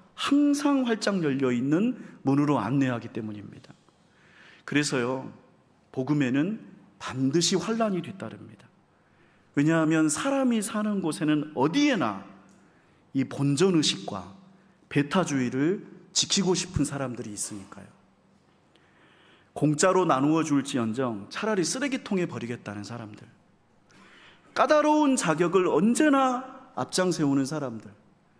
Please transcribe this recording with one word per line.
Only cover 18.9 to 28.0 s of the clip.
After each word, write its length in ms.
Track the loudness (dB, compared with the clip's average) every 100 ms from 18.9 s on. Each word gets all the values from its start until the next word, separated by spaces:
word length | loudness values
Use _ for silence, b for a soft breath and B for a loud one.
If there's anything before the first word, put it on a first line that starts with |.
| b b b b b b
공짜로 520 | -2 0 4 4 4 4
나누어 380 | 2 4 2
줄지언정 840 | 2 0 0 -2 -2 -2 -4 -4 -10
차라리 340 | -6 -2 0
쓰레기통에 600 | -2 -2 -4 -4 -4 -2 -2
버리겠다는 560 | -6 -8 -8 -10 -12
사람들, 440 | -10 -12 -14 -16 -20 -20 _ _ _ _ _ B B B B B B
까다로운 600 | 0 4 4 4 4 4 2
자격을 520 | 2 2 2 2 2
언제나 1040 | 4 2 4 4 4 2 0 -6 -16 -12 -8
앞장 360 | -4 -2 0
세우는 340 | 0 2 2 0
사람들, 460 | -4 -6 -10 -14 -20